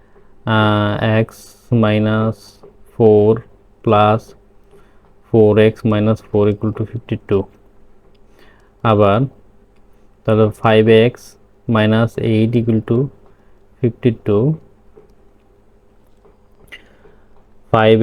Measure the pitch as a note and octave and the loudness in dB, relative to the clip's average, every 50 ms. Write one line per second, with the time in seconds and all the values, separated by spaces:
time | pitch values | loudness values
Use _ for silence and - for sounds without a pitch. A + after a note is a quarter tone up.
0 | - _ _ - - - - - - - A2 A2 G#2+ G#2+ G#2+ G#2 G#2 G#2 G#2 G#2 | -20 _ _ -20 -20 -20 -20 -14 -8 -4 -2 0 0 0 0 0 -2 -4 -4 -4
1 | - A2 A2 A2 A2+ - - - - - - _ _ - A#2+ A#2 A2 G#2+ G#2+ G#2+ | -4 -2 -2 -2 -2 -4 -8 -16 -20 -20 -20 _ _ -4 -2 0 0 0 0 0
2 | G#2+ A2 A2 A2 A2 A2 A2 - - - - _ - - - - - - _ - | -2 -2 -2 -2 -4 -4 -6 -8 -14 -20 -20 _ -20 -20 -20 -20 -20 -12 _ 0
3 | A#2 A2 G#2+ G#2 G#2 G#2+ A2+ A#2+ - - - - _ _ _ _ - A#2+ A2 G#2 | 2 4 4 4 4 2 0 -2 -4 -14 -20 -20 _ _ _ _ -4 -2 0 2
4 | G#2 G#2 G#2+ A2+ - - - _ _ _ _ _ _ _ _ - - _ _ _ | 2 2 0 -2 -6 -10 -20 _ _ _ _ _ _ _ _ -20 -20 _ _ _
5 | _ _ _ _ _ _ - A2+ A2 G#2+ G#2+ G#2+ G#2+ A2 A2 - - A2+ G#2+ G#2 | _ _ _ _ _ _ 2 2 4 4 4 4 2 2 0 -2 -4 -4 -2 -2
6 | G#2 A2 A2 - - - - G#2+ G#2 G#2 G#2 G2+ - A2 G#2 - A2+ - - A2+ | -2 -2 -2 -4 -6 -6 -2 -2 0 0 -2 -4 -6 -8 -8 -8 -10 -10 -12 -14
7 | - - A#2 - - - G2+ G2 F#2+ - _ _ _ _ _ - - - - - | -12 -10 -12 -10 -6 -4 -4 -4 -4 -6 _ _ _ _ _ -20 -20 -20 -20 -20
8 | _ _ _ - - _ _ _ - - - _ _ _ _ _ - A#2 A2 G#2 | _ _ _ -20 -20 _ _ _ -20 -20 -20 _ _ _ _ _ -4 -2 0 2
9 | G#2 G2 G2 A2 C3+ C3 - - - - _ _ _ _ _ _ _ _ - _ | 2 2 2 0 -2 -4 -8 -14 -20 -20 _ _ _ _ _ _ _ _ -20 _
10 | _ _ _ _ _ - A2 G#2+ A2 G#2+ G2 - - A#2 A2 A2 A2 A2 A2+ A2 | _ _ _ _ _ -2 0 0 0 0 -2 -2 -2 0 2 2 4 4 4 4
11 | A2+ A#2+ A#2+ - - - - _ _ _ _ _ _ - A#2+ G#2+ G#2+ G#2+ A2 A2 | 2 2 -2 -6 -16 -20 -20 _ _ _ _ _ _ -4 -2 0 0 0 0 0
12 | A#2 A2+ - - - A2+ A2+ G#2+ A2 A2+ A#2+ B2 A2+ A#2 A2+ A2 A2 - A#2+ A#2 | -2 -2 -4 -6 -4 -2 -2 0 0 0 -2 -2 -2 -2 -2 -2 -2 -2 -2 -2
13 | C#3 C#3 - - - - - _ _ - - - _ _ _ _ - A#2+ A2 - | -4 -4 -8 -14 -20 -20 -20 _ _ -20 -20 -20 _ _ _ _ -6 -6 -4 -4
14 | - B2+ A2+ - - - G#2 G2+ A2+ C#3+ D#3+ D#3+ - - _ _ _ - - - | -4 -4 -4 -4 -4 -4 -2 0 0 -2 -4 -6 -8 -18 _ _ _ -20 -20 -20
15 | - _ _ _ - - _ _ _ _ _ _ _ _ _ _ _ _ _ _ | -20 _ _ _ -20 -20 _ _ _ _ _ _ _ _ _ _ _ _ _ _
16 | _ _ _ _ _ _ _ _ _ _ _ _ - - - - _ _ _ _ | _ _ _ _ _ _ _ _ _ _ _ _ -20 -20 -20 -20 _ _ _ _
17 | - - - _ _ _ - - - _ _ - - _ - A2 A2 A2 A2+ A2 | -20 -20 -20 _ _ _ -20 -20 -20 _ _ -20 -10 _ -2 0 2 2 2 4